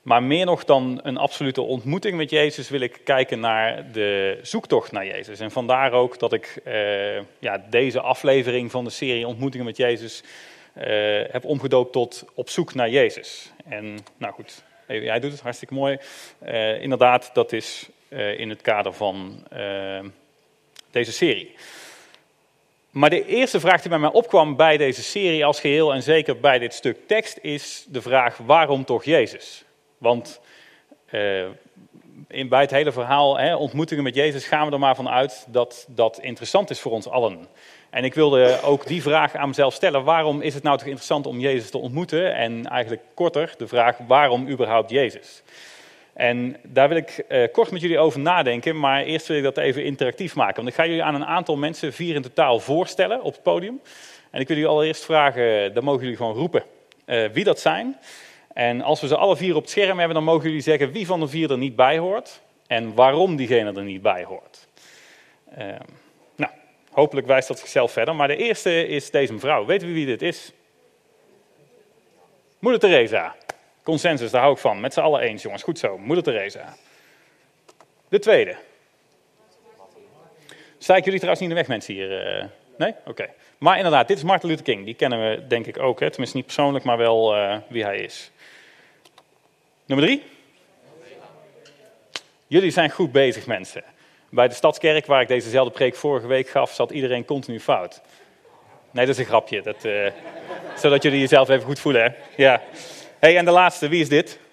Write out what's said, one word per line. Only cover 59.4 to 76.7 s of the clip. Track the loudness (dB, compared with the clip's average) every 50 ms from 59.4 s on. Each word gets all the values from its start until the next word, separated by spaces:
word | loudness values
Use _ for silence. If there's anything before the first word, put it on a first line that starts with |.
| 0 -2 -2
op | -2
het | -2 -2
scherm | 0 0 2 2 2
hebben, | 0 0 0 0
dan | 0 2
mogen | 2 2 2 2
jullie | -2 -4 -4
zeggen | 0 0 2 2 0 -2
wie | -2 -8 -4
van | -2 -2 -2
de | -2
vier | -4 -2 -4 -2 0
er | 0
niet | -2 -2 -4 2
bij | 4 4 4 4
hoort | 0 -2 -4 -4 -6 -8 -12 -20 -20 _ _ _ _ _
en | _ -4 -4 -4 -2 4
waarom | 4 6 6 6 4 2 2 0
diegene | -4 -2 2 2 0 0 0 -6
er | -8 -10
niet | -10 -10 -2
bij | -2 -2 -2 -2 -6
hoort. | -12 -14 -16 -16 _ _ -20 _ _ _ _ _ -20 -20 -20 -20 -20 -20 _ _ _ _ _ _ _ -16
Ehm, | -14 -14 -14 -14 -16 -18 -20 -20 _ _ _ _ _ _ _ _
nou, | -8 -8 -8 -8 _ _ _ _ _ _ _
hopelijk | 2 2 2 2 0 -6 0
wijst | 2 2 2 2
dat | -2 -10 -12
zichzelf | -12 -2 0 0 0 0
verder, | 0 -2 -2 -2 0
maar | 0 0
de | 0 0
eerste | -2 -2 -2 -2 -2 -2 0 0 0 0
is | -2 -4 -6 -6 -2
deze | 0 0 0 0 -4
mevrouw. | -6 -2 0 0 0 2
Weten | 0 0 0 0
we | -4 -4
wie | -4 -2
dit | -2 -4 -4
is? | -4 -6 -6 -8 -16 -20 _ _ _ _ _ _ _ _ _ _ _ _ _ _ _ _ _ _ _ _ _ _ _ _ _ _ _ _ _ _ _ _ _ _ _ _ _ _ _ _ _ _
Moeder | 0 0 2 6
Teresa. | 6 6 8 6 6 4 2 -2 -2 -4 -10 -14 _ -16 -16 _ _ _ _ _ _
Consensus, | -2 -2 0 2 0 0 0 -4 0
daar | 2 4
hou | 6 4 4
ik | 4
van. | 0 -2 0 0
Met | -4 -4 -2
z'n | 0
allen | 2 2 2 2
eens, | 0 -2 -4 -6
jongens. | -12 -12 -12 -8 -6
Goed | -6 -6 -4
zo, | -4 -4 -4
Moeder | -6 -4 -2 -2 0 0
Teresa. | 0 -2 -2 -4 -6 -10 -14 -18 -18